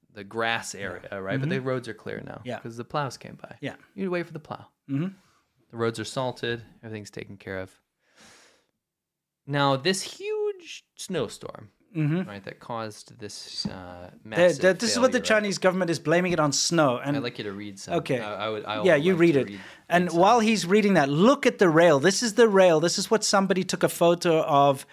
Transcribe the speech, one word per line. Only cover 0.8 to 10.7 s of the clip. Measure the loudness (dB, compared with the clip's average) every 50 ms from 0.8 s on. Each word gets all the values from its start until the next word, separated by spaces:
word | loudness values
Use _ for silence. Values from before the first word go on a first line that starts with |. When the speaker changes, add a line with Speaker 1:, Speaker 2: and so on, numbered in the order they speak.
Speaker 1:
area, | -10 -10 -10 -12 -12 -12 -12 -10
right? | -6 -6 -4 -4
But | -4
Speaker 2:
Mm-hmm. | -4
Speaker 1:
the | -4 -4
roads | -4 -4 -6 -6 -6
are | -10 -14
clear | -14 -12 -12 -12 -10 -12
now | -14 -16 -14 -12
Speaker 2:
Yeah. | -12 -12 -12
Speaker 1:
'cause | -12 -14 -14
the | -14 -12
plows | -8 -6 -6 -6 -6 -8
came | -12 -16 -18 -18 -18
by. | -18 -20 -16 -14
Speaker 2:
Yeah. | -14 -14 -14 -14 _ _ _
Speaker 1:
You | -8 -6 -6
wait | -6 -6 -8
for | -8 -12
the | -16
plow. | -14 -14 -16 -16 -16 _ _ _ _ -6
Speaker 2:
Mm-hmm. | -4 -4 -4 -4 -8 -12 _ _ _ _ _ _ _ _ _ _
Speaker 1:
The | -6
roads | -4 -4 -2 -2 -4
are | -8
salted. | -8 -6 -6 -6 -6 -6 -6 -6 -6 -6 -8 -10 -16 _ _ -16
Everything's | -14 -14 -12 -14 -14
taken | -14 -14 -14 -14 -16
care | -16 -12 -10 -10 -10
of. | -10 -12 _ _ _ _ _ _ _ _ _ _ -20 -20 -20 _ _ _ _ _ _ _ _ _ _ _ _ _ _ _ _ _ _ _ _ _ _
Now, | -4 0 2 2 2 2
this | 2 0 -2 -2 -2 -6
huge | -10 -12 -10 -6 -6 -4 -2 -2 -4 -6 -8 -14 -20